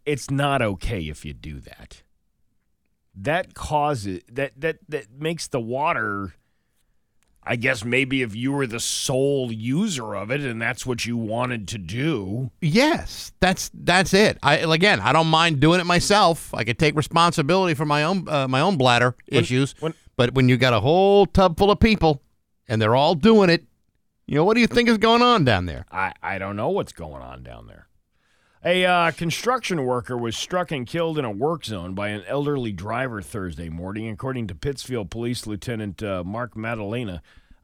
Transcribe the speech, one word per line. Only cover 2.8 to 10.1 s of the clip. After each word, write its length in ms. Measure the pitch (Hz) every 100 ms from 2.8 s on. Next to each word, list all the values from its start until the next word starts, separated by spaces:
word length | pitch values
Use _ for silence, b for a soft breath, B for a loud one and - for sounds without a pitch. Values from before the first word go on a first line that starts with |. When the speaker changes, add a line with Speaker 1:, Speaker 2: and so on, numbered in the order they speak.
| _ _ _ -
Speaker 1:
That 380 | 98 107 185
causes, 680 | - - 151 147 139 101 92 -
that, 200 | 120 139 -
that, 180 | 160 160 -
that 220 | 147 107 127
makes 260 | 156 170 -
the 120 | 135
water, 760 | 113 127 156 151 107 101 98 - _ _ _ _ _ _ _ _ _ _ -
I 80 | 123
guess 280 | 127 127
maybe 380 | 113 123 135 135
if 120 | 120
you 160 | 104 127
were 160 | 143 135
the 140 | 113
sole 720 | - - - 131 139 139 123
user 640 | 113 113 139 220 147 110